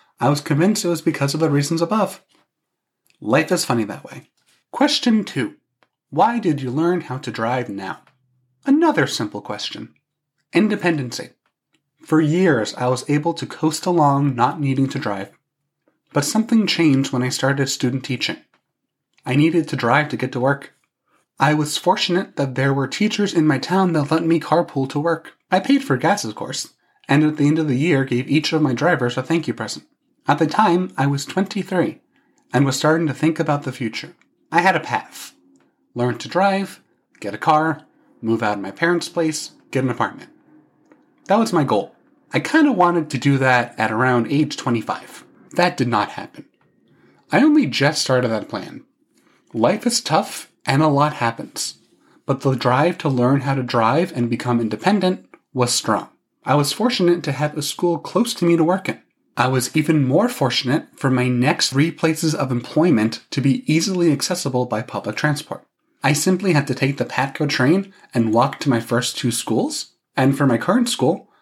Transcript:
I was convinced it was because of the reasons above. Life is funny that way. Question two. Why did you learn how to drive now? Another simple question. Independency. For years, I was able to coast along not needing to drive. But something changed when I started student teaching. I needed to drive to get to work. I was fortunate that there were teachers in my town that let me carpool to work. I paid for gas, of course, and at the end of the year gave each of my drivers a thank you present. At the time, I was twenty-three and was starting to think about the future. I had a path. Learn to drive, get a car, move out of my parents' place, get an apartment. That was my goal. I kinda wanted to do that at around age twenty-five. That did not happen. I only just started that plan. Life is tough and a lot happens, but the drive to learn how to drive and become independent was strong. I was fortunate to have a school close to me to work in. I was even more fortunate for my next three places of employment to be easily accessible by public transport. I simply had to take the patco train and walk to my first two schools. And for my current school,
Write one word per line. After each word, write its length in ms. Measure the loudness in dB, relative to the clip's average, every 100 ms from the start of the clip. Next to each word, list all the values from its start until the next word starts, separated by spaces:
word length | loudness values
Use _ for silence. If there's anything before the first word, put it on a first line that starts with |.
| _ -2
I 100 | 0
was 120 | 0
convinced 420 | 0 0 2 2
it 60 | -2
was 120 | -2
because 320 | -2 -2 -2
of 60 | 0
the 100 | 0
reasons 320 | 2 0 0
above. 400 | 0 0 -2 -4 _ _ _ _ _ _ _ _ _ _
Life 300 | 0 0 2
is 120 | -2
funny 220 | 0 -2 -2
that 180 | -6
way. 260 | -14 -18 -20 _ _ _ _
Question 520 | 0 0 2 2 0
two. 320 | 0 -4 -4 -6 _ _ _ _ _
Why 280 | 0 2 2
did 240 | 0 -2
you 80 | -2
learn 320 | -2 0 0
how 160 | -4 -10
to 120 | -8
drive 380 | -4 -2 -2 -4
now? 320 | -8 -10 -12 _ _ _ _ _ _ 0
Another 420 | 2 4 2 0
simple 340 | -2 -6 -8
question. 520 | -10 -10 -10 -12 -16 _ _ _ _ _ _
Independency. 760 | 0 0 0 -2 -2 -4 -8 -12 _ _ _ _ _ _ _
For 160 | -2 0
years, 540 | 2 2 2 2 -2 -4
I 120 | -2
was 220 | -2 -2
able 240 | -2 -2 -4
to 100 | -8
coast 400 | -4 -4 -2 -2
along 500 | 2 2 2 0 0
not 240 | 0 0
needing 300 | -2 0 0
to 100 | -2
drive. 300 | -6 -6 -10 _ _ _ _ _ _ _ _
But 120 | -4 0
something 420 | 0 2 2 2
changed 460 | 2 4 4 2
when 100 | -2
I 60 | -2
started 400 | -2 0 0 -2
student 340 | -2 -2 -2
teaching. 340 | -4 -6 -6 -8 _ _ _ _ _ _ _ _ -2
I 100 | 2
needed 320 | 4 2 -2
to 60 | 0
drive 340 | 2 2 2
to 80 | -4
get 160 | -4
to 60 | -2
work. 340 | 0 -2 -6 _ _ _ _ _ _ -2
I 140 | 0
was 240 | 2 0 -2
fortunate 580 | 0 0 0 -2 -2 -4
that 200 | -4 0
there 180 | 0
were 140 | 0 -2
teachers 460 | -2 -2 0 0
in 120 | 2 2
my 140 | 2
town 340 | 0 2 2
that 160 | 2 0
let 160 | 0 2
me 140 | 0
carpool 500 | 2 0 0 -2 -4
to 100 | -2
work. 340 | -2 -2 -6 -20 -4
I 80 | -2
paid 240 | 2 0
for 120 | 2 0
gas, 300 | 0 0 -4
of 80 | -8
course, 380 | -10 -10 -12 _ _ _ 0
and 160 | 2
at 140 | 4 4
the 80 | 2
end 140 | 2
of 80 | 0
the 100 | 0
year 260 | 2 2
gave 260 | 2 -2 0
each 220 | 0 0
of 100 | 0
my 120 | 0
drivers 440 | 2 0 2 0 -2
a 60 |
thank 240 | -2 -2 -2
you 60 |
present. 320 | -6 -8 -10 -16 _ _ _ -2
At 120 | 0
the 80 | 0
time, 440 | 2 2 2 0 -2
I 100 | 0
was 180 | -2 -4
twenty-three 760 | -4 -4 -4 -4 -2 -2 -4 _ _ _ _ _
and 140 | 0 2
was 100 | 2
starting 300 | 2 2 0
to 60 |
think 260 | 0 0 0
about 240 | -2 -2
the 80 | -4
future. 440 | -6 -6 -6 -14 -18 _ _ _
I 100 | 0
had 140 | 2 2
a 60 |
path. 540 | 0 -6 -6 -18 -20 -20 _ _ _ _ _
Learn 240 | -4 -4 -4
to 80 | -4
drive, 540 | 0 2 0 -4 -10 _ _ _ -14
get 160 | -10 -4
a 20 |
car, 460 | 2 2 2 -2 -8 _ _ _
move 200 | -2 0
out 160 | 0 -2
of 60 |
my 80 | -6
parents' 380 | -2 0 0 -2
place, 420 | -2 -2 -4 -10 _ _
get 140 | -2
an 80 | -2
apartment. 400 | -2 -4 -6 -20 _ _ _ _ _ _ _ _ _ 0
That 120 | 0
was 160 | 2
my 120 | 0 2
goal. 280 | 0 -2 _ _ _ _
I 60 | -6
kinda 320 | 0 4 4
wanted 400 | 4 2 2 -2
to 80 | -2
do 180 | 2 2
that 400 | 4 2 2 -2
at 140 | -2
around 400 | 0 2 2 2
age 260 | 0 0 -2
twenty-five. 680 | -4 -2 -2 -8 -10 -20 -20 _ -8
That 260 | 0 0 0
did 100 | 0
not 220 | 0 -2
happen. 360 | -6 -14 -16 -20 _ _ _ _ _ _ _ 0
I 120 | 4
only 240 | 6 4 2
just 340 | 2 0 0
started 280 | 0 2 2
that 200 | -2 -6
plan. 360 | -10 -10 -16 -20 _ _ _ _ _ _
Life 340 | 0 2 2 0
is 140 | -2
tough 500 | 0 0 0 -6 -16 _ -2
and 180 | 2
a 40 | 4
lot 260 | 4 2
happens, 600 | 0 -4 -4 -10 -10 -10 -12 _ _ _ _ -6
but 160 | -2
the 120 | 0
drive 440 | 0 2 2 2 0
to 100 | -2
learn 320 | 0 2 2
how 140 | 0 -2
to 80 |
drive 480 | -2 2 2 2 0
and 160 | -2 -2
become 300 | -2 -2 0
independent 640 | 0 -2 0 2 2 -2 -8 -20 _
was 200 | -2 -2
strong. 360 | -2 -2 -2 -4 _ _ _
I 120 | 0 0
was 180 | 0
fortunate 500 | 0 -2 2 2 2
to 80 | 0
have 260 | -4 -4 -4
a 40 |
school 360 | -8 -2 -2 -2
close 360 | -2 -2 -2 0
to 100 | 2
me 120 | 4
to 60 |
work 260 | 4 2 -2
in. 120 | -10 _ _ _ -2
I 100 | 0
was 280 | 0 0 0
even 300 | 2 2 4
more 220 | 2 2
fortunate 600 | 0 -2 -2 -2 -2 -4 -4
for 140 | 0
my 200 | 2 2
next 400 | 2 2 0 0
three 200 | 2 0
places 460 | 0 -2 0 -2 -2
of 160 | -2
employment 720 | -4 -2 2 4 4 2 -2 -8
to 80 | 0
be 240 | 2 2 2
easily 400 | 0 0 0 2
accessible 540 | 2 -2 -4 -2 -2 -2
by 160 | -4
public 340 | -6 -8 -6 -2
transport. 500 | -2 -2 -6 -14 _ _ _ _ 0
I 60 |
simply 400 | 2 2 0 2
had 140 | 0 0
to 60 |
take 220 | -2 -2 -2
the 80 |
patco 460 | -4 -4 -4 -2 -2
train 440 | 2 2 2 0 -12 -6
and 200 | -2 2
walk 280 | 2 2 0
to 80 | 0
my 100 | 0
first 380 | 0 -2 -2 -4
two 120 | -4
schools. 640 | -2 -2 0 -2 -4 -12 _ _ 0
And 220 | 2 4
for 100 | 2
my 100 | 2
current 300 | 2 2 0
school, 420 | 0 0 0 -6 _